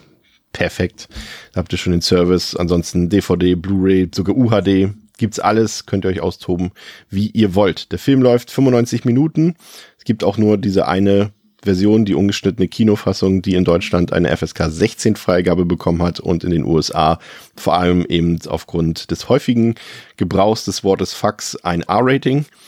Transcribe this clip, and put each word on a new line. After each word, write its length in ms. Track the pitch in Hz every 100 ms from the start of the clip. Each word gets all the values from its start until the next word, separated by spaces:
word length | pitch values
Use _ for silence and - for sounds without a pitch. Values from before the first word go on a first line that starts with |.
| _ _ _ _ _
Perfekt. 540 | - 85 - 90 - - - - - -
Da 80 | -
habt 120 | 85
ihr 60 | 95
schon 140 | -
den 100 | 87
Service. 540 | - 90 87 90 - -
Ansonsten 540 | 87 87 85 90 87
D 120 | 101
V 140 | - 87
D, 180 | 90
Blu-ray, 560 | 87 90 98 92 95 90
sogar 240 | - 90 101
U 140 | 120
H 120 | 107
D. 280 | 92 95 95 104 - _
Gibt's 200 | 110 -
alles. 460 | 85 107 110 - -
Könnt 180 | 98
ihr 60 | 95
euch 120 | 92
austoben, 500 | 90 - - 87 90 - - - _
wie 160 | 98 107
ihr 260 | 113 104
wollt. 380 | 90 101 80 -
Der 80 | 90
Film 240 | - 135
läuft 260 | 127 120 -
fünfundneunzig 560 | - 135 120 120 123 127
Minuten. 480 | 120 156 160 160 170 - - - _
Es 40 |
gibt 200 | - 110
auch 160 | - 101
nur 180 | 107 104
diese 300 | 98 95 -
eine 440 | 92 98 101 101 - _ _ 101
Version, 380 | 92 101 110
die 100 | 104
ungeschnittene 540 | 82 101 101 98 - 92
Kinofassung, 720 | - 110 104 - 95 95 95
die 140 | 92 92
in 80 |
Deutschland 480 | 90 85 - 87 87
eine 160 | 87 85
F 140 | 80
S 120 | 82
K 160 | - 82
sechzehn 460 | 78 107 - 113 104
Freigabe 480 | - 90 90 87
bekommen 400 | 87 85 - 85
hat 160 | 87 82
und 240 | - 85
in 60 | 90
den 160 | 85 69
U 120 | 80
S 160 | 76
A 260 | 82 80 82 - - - -
vor 220 | - 82
allem 280 | 90 90 85
eben 280 | 85 85 82 -
aufgrund 640 | 82 - 87 82 80 -
des 180 | - -
häufigen 460 | 127 - 117 113 113 - - - -
Gebrauchs 480 | 92 95 101 110 -
des 180 | 95
Wortes 300 | 98 95 92
Fax 420 | - 104 104 - -
ein 260 | - 85
R-Rating. 600 | - 101 127 135 135 139 151 _